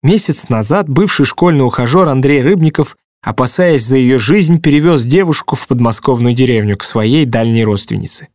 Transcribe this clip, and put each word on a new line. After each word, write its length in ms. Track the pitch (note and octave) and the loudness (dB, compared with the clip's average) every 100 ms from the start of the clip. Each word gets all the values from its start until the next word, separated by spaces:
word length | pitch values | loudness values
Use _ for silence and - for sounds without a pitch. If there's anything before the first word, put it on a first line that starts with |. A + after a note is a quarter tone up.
Месяц 460 | C3+ G#3 - D#3 - | 2 0 0 -6 -2
назад 380 | A2+ G#2+ F#3 F3 | -4 0 -2 0
бывший 360 | C3+ G3 - C#3 | 0 0 0 -2
школьный 400 | - F3 D3+ B2+ | 0 0 2 0
ухажер 420 | - B2 D#3+ F3 | 0 0 2 2
Андрей 340 | C3 C#3 D3 | 0 2 2
Рыбников, 560 | B2+ F#3+ D#3+ D3+ D3 - _ _ | 2 2 0 0 -4 -6 _ _
опасаясь 640 | - A2 B2+ - - C#3+ | -10 -4 -4 0 0 0
за 140 | A2+ C3 | 0 0
ее 220 | B2+ C3 | 2 2
жизнь, 420 | G#2+ G3 E3 E3 | 2 2 2 2
перевез 420 | D#3+ D3 D#3+ D#3+ | 2 2 2 2
девушку 520 | A#2+ D#3+ F#3 D3 - C#3+ | 2 0 2 -2 -4 -8
в 120 | - | -4
подмосковную 680 | A#2+ A#2+ A2 - B2 A#2+ | -2 0 0 -2 0 0
деревню 440 | A#2+ B2+ A#2 G#2 G2+ | 0 0 0 0 -4
к 60 | |
своей 420 | - A2+ A2 C#3+ C#3 | -4 -2 0 0 0
дальней 380 | A2+ A#2 A2+ | 0 0 0
родственнице. 640 | A2 G2+ - G#2+ F#2+ - - | 0 -2 -4 -8 -8 -12 -14